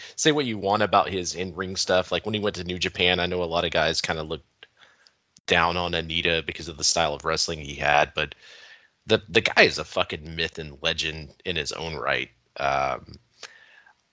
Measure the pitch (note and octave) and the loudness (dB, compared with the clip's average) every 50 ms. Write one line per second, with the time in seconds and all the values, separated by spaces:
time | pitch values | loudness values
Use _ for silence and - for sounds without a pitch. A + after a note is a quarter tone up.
0 | - - - - - D#3+ D3 C#3+ C3 A#2+ A2 G2+ F#2+ F#2+ G#2 G#2+ G#2 F#2+ - G2 | -20 -14 -6 0 2 4 4 4 0 -2 -2 -2 2 2 4 4 4 4 6 4
1 | D2+ D2+ F#2+ F#2 F2 E2+ - E2+ F#2+ F#2+ D#2 F2 F#2+ F#2 G2 - - - F#2 F#2 | 4 4 0 -4 -4 -4 -4 -6 -6 -6 -4 -6 -6 -4 -4 -2 0 2 2 2
2 | F2+ - F2+ E2+ - G#2+ A2 G#2 G2+ G#2 F2+ F#2 F2+ F2 F2+ F2+ E2+ F#2 - - | 2 2 -2 -2 -2 -2 -2 -2 -2 -2 -2 -4 -6 -6 -4 -4 -4 -4 0 2
3 | F2+ F2+ F2+ F2 F2 F2+ F2+ F2+ F2 E2 E2 E2+ E2+ E2 D#2+ E2+ D#2 E2 D#2+ - | 2 4 4 2 0 0 0 -2 -2 0 0 0 0 2 2 2 2 2 0 0
4 | - - E2 D#2+ D#2 D#2 D#2+ D2+ - _ _ _ - - _ _ - - _ _ | -2 -2 -2 -4 -4 -6 -8 -8 -10 _ _ _ -20 -20 _ _ -20 -20 _ _
5 | _ _ _ _ _ _ _ _ _ - F#2 E2+ E2+ F2 F2 F2+ F2 F2 E2+ E2 | _ _ _ _ _ _ _ _ _ 2 4 4 4 4 2 0 -2 0 -2 -2
6 | E2 D#2+ E2 E2+ E2 E2+ E2 D#2+ D2+ - - - D#2 E2 D#2 D2+ D#2 - - E2+ | -2 -2 -4 -2 0 0 0 0 -2 -4 -8 -10 -10 -10 -6 -2 0 2 2 2
7 | E2 D#2 D2 C#2+ - D#2+ D#2+ D#2 - - E2 D#2 D2 C#2+ C#2+ C#2 C#2 C#2+ D2 D2 | 2 2 0 -2 -2 -2 0 0 0 -2 -4 -6 -8 -10 -6 -2 2 4 4 4
8 | D2 C#2 - D#2 D#2 D2+ - - - - - - - - - - _ _ _ _ | 4 2 0 -4 -4 -4 -6 -12 -20 -20 -20 -20 -20 -20 -20 -20 _ _ _ _
9 | _ - A2 G#2 - - E2+ A2+ - - - - G3 F#2 - D#2 D2+ - - F#2 | _ 2 2 2 2 2 2 2 2 4 6 6 6 6 4 0 -6 -4 -2 -2
10 | F2+ - - D#2 D2+ D#2+ E2 E2 E2 D#2+ - - D#2 D2+ C#2+ C#2 D#2 E2 D#2+ D#2 | -2 -2 -4 -8 -10 -8 -6 -4 -4 -4 -4 -8 -12 -12 -10 -4 -2 -2 -2 0
11 | E2 D#2+ D#2 D#2 D2+ D#2 - _ - F#2 F2 D#2+ C#2+ - - - D#2+ E2 D#2 C#2 | -2 -4 -6 -8 -10 -14 -16 _ -8 -6 -4 -4 -4 -6 -6 -6 -6 -6 -6 -4
12 | A#1+ C#2 C2+ B1 C2+ - _ _ _ _ - - C#2+ C#2 C#2 C2+ C2+ C2+ B1+ B1+ | -2 -2 -2 -2 -4 -6 _ _ _ _ -8 -4 -2 0 0 0 0 -2 -4 -6
13 | B1+ - - - _ _ _ _ - - - - - - - - _ _ _ _ | -8 -14 -20 -20 _ _ _ _ -20 -20 -20 -20 -20 -20 -20 -20 _ _ _ _
14 | _ _ | _ _